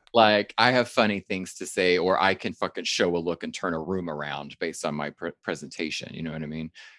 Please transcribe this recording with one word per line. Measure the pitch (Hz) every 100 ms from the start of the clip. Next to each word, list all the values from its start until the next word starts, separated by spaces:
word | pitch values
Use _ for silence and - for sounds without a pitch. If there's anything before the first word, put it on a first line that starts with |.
| _
like, | 120 107 104 104 -
I | 120
have | 127 117
funny | - 107 101
things | - 95 92 -
to | 90
say, | - 90 90
or | 90 92
I | 98
can | 98 107
fucking | - 92 -
show | 90 - 92 85
a |
look | 82 85
and | 85
turn | - 92
a | 80
room | 80 95 85
around | 76 73 71 73 -
based | 85 76
on | 82 73
my | 73
pre-, | - 85 -
presentation. | - 80 73 - 80 - -
You | -
know | 80
what | 80
I | 78
mean? | 78 80 - -